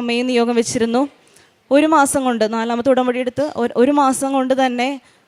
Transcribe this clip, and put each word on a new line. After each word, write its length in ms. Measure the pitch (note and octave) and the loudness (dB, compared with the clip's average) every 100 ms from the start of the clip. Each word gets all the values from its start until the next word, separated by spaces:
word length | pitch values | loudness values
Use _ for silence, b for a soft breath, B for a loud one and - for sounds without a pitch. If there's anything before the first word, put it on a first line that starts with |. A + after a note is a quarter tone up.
അമ്മയും 260 | A#3+ A#3+ B3+ | -2 -2 0
നിയോഗം 300 | A#3+ A#3 A#3 | 0 2 0
വെച്ചിരുന്നു. 460 | A3+ B3 A3+ A#3+ C#4 _ b b b b - | -2 -2 0 0 -2 _ b b b b 2
ഒരു 160 | C#4 D#4 | 2 4
മാസം 340 | D#4 C#4 C#4 | 4 2 0
കൊണ്ട്, 200 | B3+ A3+ G#3+ | -2 0 -2
നാലാമത്തെ 380 | A3+ A#3 A#3 C4+ | -2 -4 -2 0
ഉടമ്പടി 280 | B3+ B3+ B3+ | 2 0 -2
എടുത്ത് 240 | B3 B3 D4 - | -4 -4 -6 -4
ഒരു, 160 | A#3+ - | -4 2
ഒരു 160 | B3+ | 2
മാസം 380 | D4 C4+ C4 C4+ | 4 2 0 -2
കൊണ്ട് 220 | C4+ B3+ C4 | -2 0 0
തന്നെ 320 | C4 A#3+ C4 C#4 b b | 0 0 -4 -6 b b